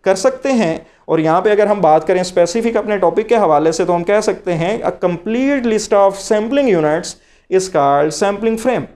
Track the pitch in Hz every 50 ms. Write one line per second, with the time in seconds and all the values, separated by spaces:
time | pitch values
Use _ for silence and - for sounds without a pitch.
0 | _ 190 196 190 - 262 262 - - 277 262 233 208 160 165 - - _ _ _
1 | _ - 160 160 156 160 160 180 185 220 208 202 208 202 208 202 175 151 156 160
2 | 160 - 185 185 180 180 - 185 170 170 - 226 226 233 226 214 208 208 208 196
3 | 185 170 170 - 220 220 233 220 202 165 156 147 156 160 160 - 185 170 175 170
4 | 175 180 202 214 214 220 190 185 - 185 175 160 165 180 220 240 - 180 175 -
5 | - 180 175 170 - 214 226 247 262 277 285 269 240 233 220 208 214 - 220 202
6 | 202 196 196 - - - 220 214 214 233 269 285 277 247 190 165 156 151 151 170
7 | 180 - - _ _ _ _ _ _ _ 180 190 185 185 - 156 139 139 143 143
8 | 151 156 151 - 208 196 202 202 220 226 226 220 - 254 247 180 - - -